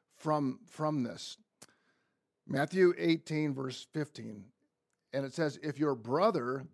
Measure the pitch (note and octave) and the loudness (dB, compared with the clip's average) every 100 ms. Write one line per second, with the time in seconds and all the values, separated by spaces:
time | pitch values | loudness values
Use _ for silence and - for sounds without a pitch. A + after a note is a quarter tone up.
0 | _ _ D#3 D3+ C3+ - - - D#3 D3+ | _ _ 2 2 2 -2 -12 -2 0 0
1 | A#2 - - - _ _ - _ _ _ | -2 -4 -12 -14 _ _ -20 _ _ _
2 | _ _ _ _ - C#3 D3+ F#3 F3+ F3 | _ _ _ _ -6 -2 0 6 4 6
3 | E3+ E3 - D#3 D3+ C3+ C3 B2 - D#3 | 2 2 0 0 0 0 -6 -8 -8 -6
4 | D3 - A2+ G#2 G2 _ _ _ _ _ | -6 -8 -12 -12 -16 _ _ _ _ _
5 | _ C#3 C3+ E3 D3+ A#2+ D#3 C#3 D3+ B2+ | _ -6 -4 -2 -2 -2 -6 0 0 0
6 | A2+ D3 G#3+ F3 A#2+ C3+ E3+ | 0 4 4 2 -2 -4 -6